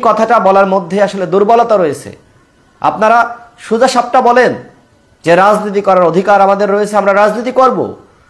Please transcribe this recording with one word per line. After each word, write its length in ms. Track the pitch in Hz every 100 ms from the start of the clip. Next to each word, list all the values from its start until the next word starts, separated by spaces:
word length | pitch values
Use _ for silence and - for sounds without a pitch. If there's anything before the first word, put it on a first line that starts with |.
কথাটা 380 | 233 208 226 226
বলার 260 | 190 196 196
মধ্যে 360 | 190 170 196
আসলে 240 | 196 196 170
দুর্বলতা 500 | 190 208 233 233 202
রয়েছে। 400 | 156 - 101 - _ _ _ _ _ _
আপনারা 580 | 156 185 220 233 - - - _
সোজা 300 | - 226 262
সাপটা 320 | 247 240 254
বলেন 340 | 240 247 208 - - _ _ _ _ _
যে 120 | 165 170
রাজনীতি 440 | 202 196 202 196
করার 240 | 196 185
অধিকার 360 | 170 170 196 202
আমাদের 300 | 196 196 202
রয়েছে, 260 | 202 208 208
আমরা 180 | 196
রাজনীতি 380 | 196 208 214 247
করব, 440 | 254 254 185 104 - - _